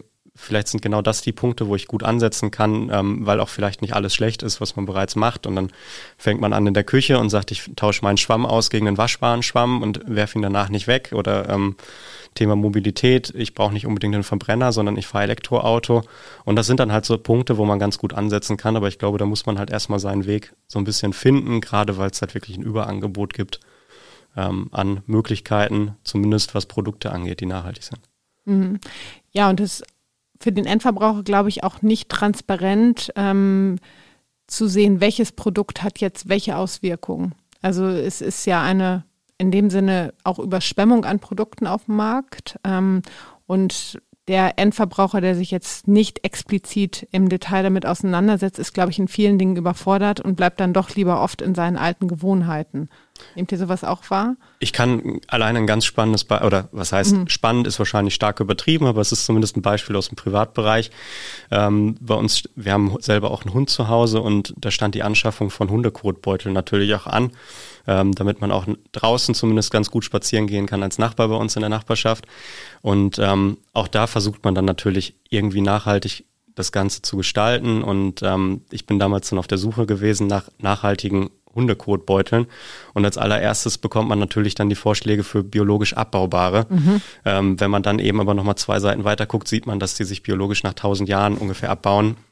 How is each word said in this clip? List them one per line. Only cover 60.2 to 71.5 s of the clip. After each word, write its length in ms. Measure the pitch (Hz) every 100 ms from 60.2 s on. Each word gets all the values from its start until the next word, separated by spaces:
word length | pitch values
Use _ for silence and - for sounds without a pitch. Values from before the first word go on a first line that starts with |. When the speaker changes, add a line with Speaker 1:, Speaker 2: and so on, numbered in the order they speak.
| 95 101 110 - 107 110 113 - - - - - -
Speaker 1:
Ähm, 440 | 104 104 104 107 110
bei 160 | 120 110
uns, 280 | 107 - - -
wir 180 | 101
haben 220 | 101 101 -
selber 300 | - 104 104
auch 120 | -
einen 100 | 98
Hund 160 | 123 139
zu 180 | - 110
Hause 340 | 117 117 110
und 320 | 113 104 98 -
da 140 | 107
stand 240 | - 104 107
die 80 |
Anschaffung 460 | 104 104 110 - 98
von 200 | - 98
Hundekotbeuteln 840 | 110 117 - 101 90 101 95 101
natürlich 420 | 95 - 101 101 104
auch 120 | -
an, 240 | 104 123 - - - - - -
ähm, 260 | 95 98
damit 280 | 98 101 -
man 100 | 101
auch 160 | 101 95
n-, 100 | - _
draußen 420 | - 113 123 - 110
zumindest 340 | 113 110 104
ganz 220 | 110 104
gut 140 | 113 -
spazieren 420 | 101 - 110 104
gehen 180 | 101 98
kann 160 | 98
als 160 | 95 -
Nachbar 300 | 113 117 110
bei 80 | 110
uns 200 | 110